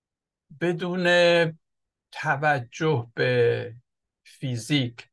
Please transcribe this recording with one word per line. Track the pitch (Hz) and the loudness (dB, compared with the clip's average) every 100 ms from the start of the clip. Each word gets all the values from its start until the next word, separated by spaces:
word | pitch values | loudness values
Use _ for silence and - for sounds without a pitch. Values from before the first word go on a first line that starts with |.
| _ _ _ _ _ 139 | _ _ _ _ _ -6
بدون | 175 170 180 180 175 175 175 170 165 160 _ _ _ _ _ | -4 -2 -4 -2 2 4 4 4 2 -4 _ _ _ _ _
توجه | - 151 139 151 139 117 - 160 127 - | -8 -4 0 0 0 -4 -4 -2 -2 -2
به | - 127 123 120 117 113 117 _ _ _ _ | -2 0 2 2 0 -4 -14 _ _ _ _
فیزیک، | - - 131 120 - 147 123 - - | -20 -12 -8 -8 -2 -2 -2 -8 -14